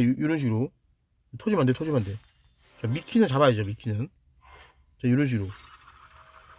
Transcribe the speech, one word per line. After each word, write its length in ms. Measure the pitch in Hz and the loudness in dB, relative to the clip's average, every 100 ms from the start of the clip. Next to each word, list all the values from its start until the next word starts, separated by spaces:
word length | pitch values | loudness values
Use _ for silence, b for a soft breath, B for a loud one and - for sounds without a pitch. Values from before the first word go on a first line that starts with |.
요-, 120 | 120 131 | 2 2
요런 180 | 151 160 | 0 0
식으로. 340 | 127 110 143 _ _ _ _ _ _ 123 | 0 0 -2 _ _ _ _ _ _ -8
터지면 220 | 220 196 | -2 2
안 40 | 127 | 2
돼, 80 | |
터지면 260 | 127 160 139 | 0 -2 -2
안 20 | 98 | -4
돼. 100 | 107 _ _ _ _ _ - | -8 _ _ _ _ _ -10
자, 80 | 110 | -6
미키는 400 | 135 - 233 190 | -6 0 2 2
잡아야죠, 360 | 135 143 107 | 4 2 2
미키는. 460 | 101 107 113 107 143 _ _ _ B B B B _ _ | -2 -6 -6 -6 -8 _ _ _ B B B B _ _
자, 60 | 123 | 0
요런 160 | 127 139 | 2 0
식으로. 240 | 113 95 - - - - - - - - - - | -2 -6 -12 -20 -20 -20 -20 -20 -20 -20 -20 -20